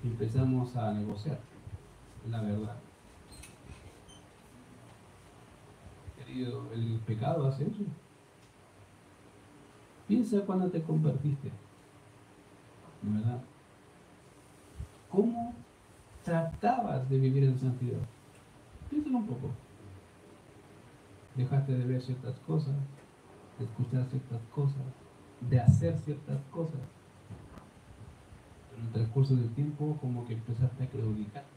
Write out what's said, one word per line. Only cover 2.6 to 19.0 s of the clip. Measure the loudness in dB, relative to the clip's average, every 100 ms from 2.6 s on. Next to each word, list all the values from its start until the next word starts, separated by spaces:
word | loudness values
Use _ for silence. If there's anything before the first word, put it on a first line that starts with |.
| -4 -10 -16 -20 -20 -20 -20 -20 -20 -20 -20 -18 -18 -20 -20 -20 -20 -20 -20 -20 -20 -20 -20 -20 -20 -20 -20 -20 -20 -20 -20 -20 -20 -18 -16 -14
Querido, | -8 -4 -4 -4 -8
el | -4 -2 -2 -2
pecado | 0 0 2 2
hace | 2
eso. | -2 -2 -6 -8 -16 -20 -20 -20 -20 -20 -20 -20 -20 -20 -20 -20 -20 -20 -20 -20 -20 -20 -20 -20 2
Piensa | 2 4 2
cuando | 2 2 2
te | 0
convertiste, | 0 2 4 2 0 -2 -4 -12 -18 -20 -20 -20 -20 -20 -20 -20 -20 -20 -20 -20 -20 -8
¿verdad? | 0 2 2 -2 -8 -20 -20 -20 -20 -20 -20 -20 -20 -20 -20 -20 -20 -14 -14 -14 0
¿Cómo | 4 4 4 -4 -8 -16 -20 -20 -20 -20 -12
tratabas | 0 0 0 0 2 2 2 0 2
de | 4
vivir | 4 6
en | 6 4
santidad? | 2 0 -2 -2 -6 -10 -20 -20 -20 -20 -20 -16 -4
Piénsalo | -2